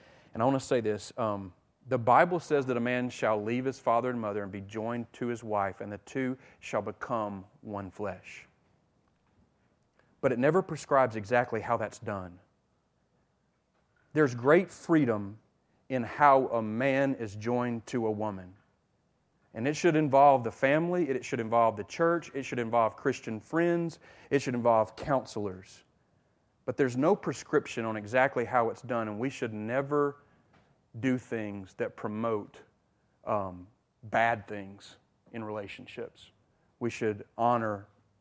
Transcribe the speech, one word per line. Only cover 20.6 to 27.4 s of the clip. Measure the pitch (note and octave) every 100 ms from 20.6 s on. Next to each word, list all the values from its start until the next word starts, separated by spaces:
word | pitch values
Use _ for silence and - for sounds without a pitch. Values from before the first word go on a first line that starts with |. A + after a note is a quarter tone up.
| C3+ D3+ F3 F3+ D3
it | B2+
should | - B2
involve | A2+ A#2 A2+ G#2+
the |
church, | G2 - E3 E3+ -
it | C#3
should | C3 B2+
involve | A2+ A#2 A2 -
Christian | C#3+ B2 - A2
friends, | - D#3+ E3+ E3+ E3+ - - - -
it | C#3
should | C3+
involve | B2 A#2 A2+ G#2+ -
counselors. | - C3+ - A2+ G#2 F#2 F#2+ - _ _ _ _ _ _ _ _
But | - -
there's | C3 B2
no | D#3 G3+
prescription | - C3+